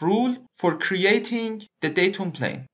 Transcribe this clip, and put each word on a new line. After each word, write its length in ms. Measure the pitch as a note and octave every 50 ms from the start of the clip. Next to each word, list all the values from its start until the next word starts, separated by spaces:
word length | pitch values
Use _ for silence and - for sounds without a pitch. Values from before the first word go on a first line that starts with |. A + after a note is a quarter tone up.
rule 340 | D#3 F3 G#3 A3+ B3 B3+ B3 - - _ _
for 220 | - - E3+ D#3+ E3+
creating 880 | - - F#3+ F3+ F#3 G3 G#3+ A#3 A#3 - A#3+ A#3 A3+ A3 A3 G#3+ G3+ - _ _
the 80 | D#3+ D3+
datum 420 | D3+ F3+ F3+ F#3+ G3 - F#3+ F3
plane. 340 | C3+ C#3+ A#2+ - - - C3+ -